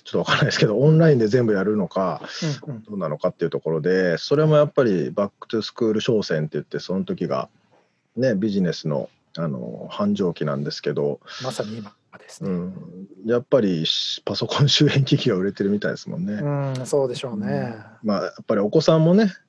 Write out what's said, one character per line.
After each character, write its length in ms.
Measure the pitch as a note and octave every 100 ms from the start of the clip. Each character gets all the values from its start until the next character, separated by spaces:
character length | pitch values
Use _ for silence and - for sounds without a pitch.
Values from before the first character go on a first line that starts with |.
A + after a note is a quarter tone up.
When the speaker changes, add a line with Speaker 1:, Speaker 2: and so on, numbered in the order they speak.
Speaker 1:
ち 60 | -
ょ 0 |
っ 20 |
と 80 | G2+
わ 60 | -
か 80 |
ん 40 | -
な 40 |
い 20 | C3
で 60 |
す 60 | -
け 60 | B2+
ど、 140 | G#2+
オ 100 | D3
ン 80 | D#3+
ラ 140 | E3
イ 40 | C3+
ン 40 |
で 80 | G#2+
全 180 | B2 A#2
部 80 |
や 100 | G2+
る 140 | F#2+ G#2+
の 100 | F2+
か、 340 | - F#2 D#2+ - - D#3+ C3+ -
Speaker 2:
う 40 |
ん 40 | A#2
う 20 |
ん。 40 |
Speaker 1:
ど 120 | G#2+ G2+
う 20 |
な 100 | E2
の 120 | D2+
か 100 | F2+
っ 20 |
て 120 | -
い 40 | E2
う 20 |
と 80 | -
こ 100 | D#2+
ろ 120 | D#2+
で、 360 | D2+ F#2 F#2 D#2+
そ 180 | - C#3+
れ 100 | D#3
も 100 | D3+
や 80 |
っ 80 | D3
ぱ 140 | - B2
り 260 | F2+ D2
バ 160 | F#2 G2+
ッ 40 | -
ク 80 | -
ト 100 | A2+
ゥ 20 |
ー 40 |
ス 60 | -
ク 180 | - A2+
ー 60 |
ル 80 | G#2+
商 220 | - A2
戦 160 | F#2 D#2+
っ 40 | D#2
て 40 |
言 100 | D2+
っ 20 | -
て、 140 | -
そ 180 | - F#2
の 80 | F#2
時 220 | F2 E2+
が、 200 | C2 B1+ _ _ _ _ _ _ -
ね、 160 | C3
ビ 160 | G2 A2
ジ 120 | G2
ネ 120 | F2+
ス 140 | D#2 D#2+
の、 220 | C#2+ - _ _ -
あ 100 | E2
の、 400 | B1+ A#1 - -
繁 240 | - G#2 G2+
盛 180 | F#2
期 120 | D#2+ D2+
な 100 | C#2
ん 80 |
で 80 | C#2+
す 100 | -
け 120 | D2
ど。 260 | C#2+ D2 C#2 - -
Speaker 2:
ま 80 | B2+
さ 120 | -
に 140 | - A2+
今 160 | G#2 - _ -
で 100 | -
す 160 | -
ね。 60 | G2
Speaker 1:
う 40 |
ん。 200 | F2+ F2+ F#2 - F2+ G2 - A2
や 100 | A#2+
っ 60 |
ぱ 180 | A#2+ C3+
り 240 | G2+ E2+ D#2+
し-、 360 | - - - -
パ 100 | G2+
ソ 120 | A#2
コ 160 | -
ン 40 | C#3
周 200 | - D3
辺 180 | C#3 C3
機 120 | D3
器 120 | B2
が 60 | F#2+
売 80 |
れ 80 | G2
て 120 | -
る 60 | G2
み 100 | G#2
た 100 | G#2
い 20 |
で 60 | -
す 120 | -
も 80 | -
ん 80 | G2
ね。 80 |
Speaker 2:
う 480 | G#2 D3 C#3+ C#3 C3
ん、 40 | B2
そ 180 | D3 C3+
う 20 |
で 60 |
し 100 | B2 C3
ょ 80 |
う 60 | G#2+
ね。 80 | B2+ C#3 B2+ A2+ G#2 -
Speaker 1:
う 20 | G#2+
ん。 20 |
ま 140 | G2
あ、 40 | F2
や 60 | -
っ 40 | -
ぱ 100 | G#2+
り 60 |
お 80 | G#2
子 100 | D#3+
さ 160 | D#3 D#3+
ん 60 |
も 100 | D#3+
ね、 180 | F#3+ G#3+ -